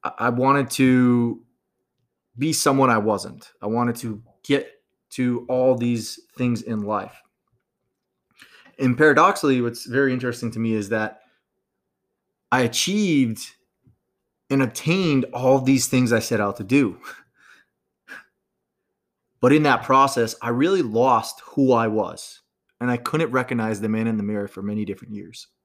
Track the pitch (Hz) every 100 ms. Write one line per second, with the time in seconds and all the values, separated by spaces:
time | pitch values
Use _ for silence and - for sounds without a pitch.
0 | - - 120 120 131 139 123 - 131 127
1 | 123 123 117 - _ _ _ _ _ _
2 | _ _ _ 117 151 151 147 135 131 110
3 | 107 101 - - - _ 104 113 120 117
4 | 117 107 - _ - 139 - _ _ _
5 | _ - 127 120 123 127 131 120 120 117
6 | 110 - _ - 123 113 - 110 104 104
7 | 98 - _ _ _ _ _ _ _ _
8 | _ _ _ _ - - _ - 131 120
9 | 151 143 180 196 147 127 120 117 - 127
10 | 135 127 123 120 117 110 113 110 101 110
11 | 107 - _ _ _ _ _ _ _ _
12 | _ _ _ _ _ 127 120 120 - 208
13 | 202 147 120 113 - _ _ _ _ _
14 | _ _ _ _ _ 139 127 - 156 185
15 | 175 139 123 127 127 135 127 135 - 127
16 | 123 113 - 113 101 - 95 135 117 87
17 | - - _ _ _ _ _ _ _ _
18 | _ - _ _ _ _ _ _ _ _
19 | _ _ _ _ 127 151 147 120 - 135
20 | 135 127 113 - 117 120 160 190 127 110
21 | 127 117 - - - - 131 120 113 107
22 | 90 82 - - _ _ _ _ 123 120
23 | 120 156 165 127 123 120 110 104 107 110
24 | 113 110 101 104 101 - 101 107 104 95
25 | - 104 104 - - _